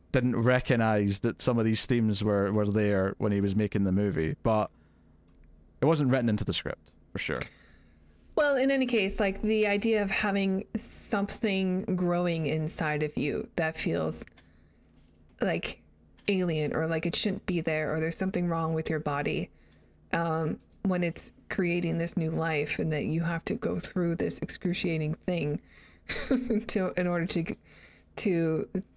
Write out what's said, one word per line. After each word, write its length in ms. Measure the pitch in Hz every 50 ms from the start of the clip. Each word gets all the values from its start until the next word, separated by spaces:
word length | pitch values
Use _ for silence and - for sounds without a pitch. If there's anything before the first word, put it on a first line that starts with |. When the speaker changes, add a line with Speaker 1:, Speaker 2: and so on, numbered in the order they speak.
| - -
Speaker 1:
didn't 240 | - 131 123 127 120
recognize 840 | 98 113 123 127 127 - - 131 117 113 110 110 107 104 101 98 -
that 200 | - 117 - -
some 160 | - - 123 117
of 60 | 110
these 200 | 113 110 110 -
themes 380 | - 127 120 113 110 104 98 104
were, 280 | 107 101 101 98 101
were 160 | 104 107 107 101
there 460 | 101 110 107 104 101 95 95 98 - -
when 120 | - 107
he 80 | 104 101
was 160 | 98 101 95
making 280 | 104 107 101 - 101 98
the 60 | 95
movie, 440 | 92 98 104 101 85 80 80 80 - - -
but 260 | 117 110 107 107 - - - - _ _ _ _ - - _ _ - - - - - - - - - - -
it 60 | -
wasn't 260 | 147 165 147 147 127
written 160 | 127 131 120 117
into 160 | 107 104 -
the 100 | - 82
script, 380 | - - - - - - - - - - _
for 80 | - -
sure. 200 | - - 73 62 - - - - - - - - - - - - - - - - - - -
Speaker 2:
Well, 200 | - 294 294 277
in 160 | 262 262 269
any 160 | 277 269 262 262
case, 320 | 247 220 190 196 202 -
like, 240 | 214 196 196 - -
the 240 | 214 220 214 214 208
idea 340 | 202 208 202 226 220 208
of 80 | 208 196
having 560 | 196 - - 208 196 202 196 196 190 190 - - -
something 1080 | - - - - - - - - 202 196 - - - - 214 196 190 190 185 185 185 - - 185
growing 520 | 175 180 175 175 175 180 175 170 165 160 -
inside 560 | - 160 156 151 - - 170 151 151 147 151
of 120 | 147 -
you 320 | - - 147 104 78 - - - -
that 200 | 160 160 160 -
feels, 480 | - 180 165 170 160 160 156 - - - - - - - _ - - - _ _ _ _ _ - - - _ _ - - - -
like, 400 | - 196 165 170 - - - - _ - _ _ - - - - - -
alien 480 | 202 185 185 175 160 156 151 147 -
or 120 | 123 160 160
like 180 | 165 165 -
it 100 | 170 165
shouldn't 300 | - - 214 175 - -
be 140 | - 180 170
there 320 | 156 - 156 156 156 120 -
or 60 | 160
there's 180 | 156 165 170 -
something 300 | 190 190 190 180 175 175
wrong 260 | 165 165 165 160 165
with 160 | 160 156 -
your 100 | 160 151
body, 500 | 151 151 143 143 147 160 156 - 175 - - - - - - - - - _ _ - - -
um, 460 | 165 170 170 160 160 160 156 190 - - _ - - -
when 200 | 190 185 175 175
it's 280 | 170 165 - - - - - - _
creating 480 | - - 185 175 170 175 175 170 160 165
this 200 | 165 170 - 175
new 140 | 165 160
life 480 | 165 160 160 165 160 147 147 147 - -
and 120 | 170 160
that 140 | 151 147 -
you 160 | - 156 165
have 240 | 170 165 170 165 -
to 80 | - 165
go 220 | - - 170 175 175
through 360 | - - - 185 175 170 170
this 240 | 170 175 170 165 -
excruciating 760 | - - - - - 185 175 - - 175 165 160 156 151 160 - -
thing 340 | - 180 170 156 147 147 - - - - - - - - - _ -
<laughs> 600 | - - - - 269 247 - - 226 208 - -
to, 260 | - 208 185 180 - -
in 100 | 180 180
order 180 | 175 175 165
to, 300 | 180 - 175 165 - - - _ - - - - - - - - _ -
to 520 | - - 208 180 165 165 160 160 156 - - - 190 196 - -